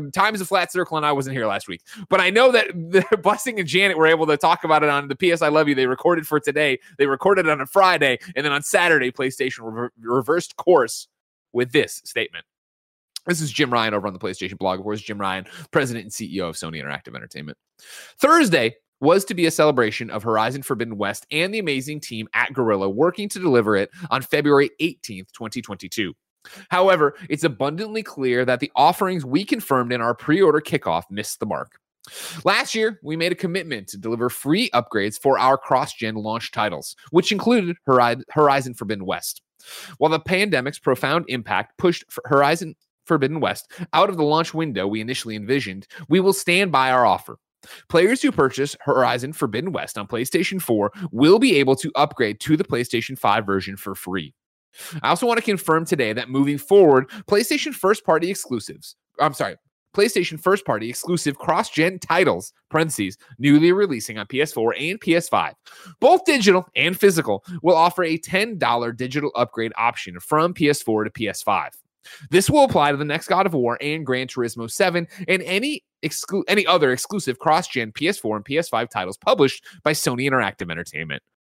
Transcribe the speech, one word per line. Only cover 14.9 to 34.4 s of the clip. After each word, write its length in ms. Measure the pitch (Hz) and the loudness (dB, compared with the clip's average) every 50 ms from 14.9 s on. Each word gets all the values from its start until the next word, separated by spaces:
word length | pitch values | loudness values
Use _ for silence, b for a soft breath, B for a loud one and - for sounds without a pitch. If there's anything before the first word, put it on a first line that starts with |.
| 107 104 | -8 -8
Jim 180 | - - 107 | -8 -12 -8
Ryan, 280 | 101 101 95 92 95 92 B B 85 156 B | -6 -4 -4 -4 -6 -8 B B -20 -20 B
president 320 | - 160 135 127 117 117 92 | 0 0 0 0 -4 -10 -12
and 100 | 110 - | -12 -12
C 160 | - 113 76 | -12 -12 -8
E 120 | 82 95 | -6 -6
O 80 | 90 85 | -6 -6
of 80 | 80 | -6
Sony 260 | - - 82 80 78 67 | -10 -12 -10 -10 -10 -10
Interactive 320 | 71 71 67 - - 62 | -10 -10 -10 -12 -14 -18
Entertainment. 420 | 62 55 - - - 73 73 - _ _ _ _ B B B B B B B B | -18 -18 -16 -16 -16 -14 -14 -16 _ _ _ _ B B B B B B B B
Thursday 580 | _ - 285 320 339 302 202 165 143 117 113 - _ _ _ _ _ | _ 4 4 6 6 6 4 4 2 2 0 -2 _ _ _ _ _
was 240 | 135 147 175 196 196 | 2 4 4 4 2
to 100 | - - | -2 -2
be 120 | 175 165 | 0 0
a 60 | 160 | 0
celebration 580 | 156 - 156 151 143 127 117 107 104 - 120 110 | 2 4 2 4 4 2 0 0 -2 -6 -10 -8
of 140 | - 107 101 | -8 -6 -2
Horizon 380 | 117 110 107 110 117 127 139 | 0 0 0 0 0 -4 -6
Forbidden 360 | 131 - 139 104 120 117 110 | -6 -6 -4 -4 -4 -6 -4
West 280 | 101 104 98 101 - - _ | -4 -4 -4 -4 -6 -10 _
and 220 | 147 156 170 190 208 | -4 -4 -2 -2 -4
the 60 | 220 | -4
amazing 420 | 196 160 139 131 127 147 151 151 | -4 -2 -4 -4 -6 -8 -10 -12
team 260 | - - 123 110 110 - - | -12 -12 -10 -10 -10 -6 -2
at 180 | 117 123 - | -2 -2 -2
Guerrilla 380 | 135 135 123 110 104 95 98 98 | -2 -2 0 0 0 0 0 -4
working 400 | 101 113 156 180 175 - 202 208 | 0 0 0 0 0 -2 -8 -8
to 100 | - 185 | -8 -2
deliver 380 | 180 165 127 120 107 110 107 | 0 2 4 4 4 4 2
it 140 | 95 101 - B 180 180 156 | 2 0 -2 B -16 -6 -4
on 120 | 117 131 131 | -4 -4 -2
February 480 | - - 147 147 147 143 139 143 - - _ | -2 -4 0 2 4 6 6 4 2 0 _
eighteenth, 500 | 151 170 - _ - - 104 92 95 _ | -6 -6 -6 _ -14 -14 -14 -14 -14 _
twenty 300 | _ - 117 107 - 127 | _ -12 -12 -10 -8 -10
twenty-two. 520 | 110 - 101 92 - 90 - 113 104 87 - _ _ _ _ _ B B B B B | -10 -10 -14 -14 -14 -10 -6 -4 -4 -4 -6 _ _ _ _ _ B B B B B
However, 480 | B 180 180 190 196 185 160 151 139 B B 180 B | B 0 2 4 4 4 4 4 0 B B -8 B
it's 160 | 151 147 160 | -6 -2 -2
abundantly 580 | 165 123 95 135 143 156 175 220 214 214 226 208 | -2 -2 0 -4 -4 -2 -4 -8 -6 -6 -8 -8
clear 400 | - - 147 131 127 123 123 127 | -8 -8 -4 -2 0 0 0 2
that 160 | 123 127 123 | 0 0 -2
the 140 | 147 - - | -2 -4 2
offerings 480 | 127 139 165 180 - 202 185 185 175 139 | 4 4 4 4 2 -2 -2 -2 -4 -4
we 220 | 123 131 170 208 | -2 -2 -2 0
confirmed 480 | - 294 226 - - 139 127 120 120 123 | 0 -4 -4 -2 0 0 0 2 0 -2
in 80 | 120 | -2
our 120 | 117 117 123 | 0 -2 -2
pre-order 460 | - - - 151 190 196 160 151 156 | -2 0 0 2 4 4 4 4 2
kickoff 440 | - - - 143 - 92 80 82 - _ | 0 -2 -6 -4 -2 -2 -2 -2 -4 _
missed 300 | 98 104 107 - - - | -10 -10 -8 -8 -8 -8
the 60 | 113 | -6
mark. 340 | 107 85 67 64 - _ _ _ _ _ _ _ B B B B B 165 165 B | -6 -6 -8 -8 -12 _ _ _ _ _ _ _ B B B B B -14 -4 B
Last 320 | 175 202 226 269 - - | 0 0 0 -2 -2 -2
year, 240 | 220 220 220 214 - - | -2 -2 -2 -2 -6 -10
we 120 | 143 156 | -8 -4
made 160 | 165 165 180 | -2 -2 -2
a 40 | 175 | -2
commitment 520 | - - 175 170 190 165 165 135 107 95 | -4 -4 -6 -4 -6 -6 -6 -10 -10 -10
to 100 | - - | -14 -16
deliver 320 | 98 95 113 120 117 120 123 | -10 -6 -6 -4 -2 -2 -4
free 400 | - - | -4 -6